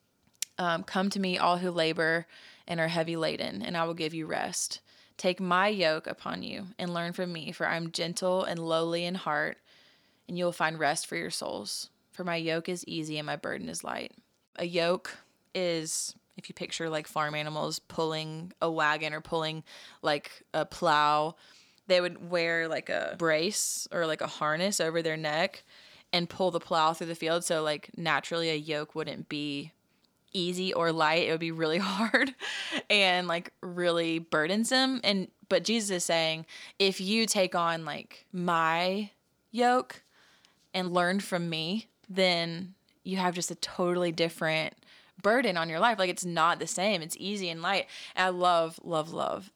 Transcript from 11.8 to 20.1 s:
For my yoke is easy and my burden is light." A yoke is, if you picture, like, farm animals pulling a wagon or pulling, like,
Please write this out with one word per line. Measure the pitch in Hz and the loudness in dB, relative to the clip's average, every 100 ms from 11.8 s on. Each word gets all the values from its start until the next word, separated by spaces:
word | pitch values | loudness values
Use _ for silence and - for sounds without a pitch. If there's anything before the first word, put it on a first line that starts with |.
| - _ _ | -10 _ _
For | - | -8
my | 175 170 | -4 -2
yoke | 165 160 165 | 0 0 -2
is | 175 - | -6 -6
easy | 165 156 151 | -6 -4 -4
and | 147 | -4
my | 151 | -4
burden | - - 160 | -4 -6 -6
is | 156 | -8
light." | - 62 - - _ _ _ - | -6 -6 -8 -14 _ _ _ -8
A | 175 | -2
yoke | 175 170 180 - - _ _ _ | 2 2 0 -4 -14 _ _ _
is, | 185 180 165 156 - - - _ - | -2 0 -2 -2 -4 -6 -10 _ -18
if | - | -16
you | - | -10
picture, | - - 165 | -8 -4 -2
like, | 156 151 | -4 -2
farm | 156 151 151 | -2 0 -2
animals | 151 156 151 156 | -4 -4 -4 -4
pulling | - - 160 160 156 160 180 - | -6 -2 -2 -2 -4 -8 -10 -2
a | 170 | 0
wagon | 160 151 156 156 | 2 2 2 -2
or | 156 | -6
pulling, | - 165 156 160 - - - - | -4 -2 -2 -4 -10 -16 -20 -4
like, | 156 | 0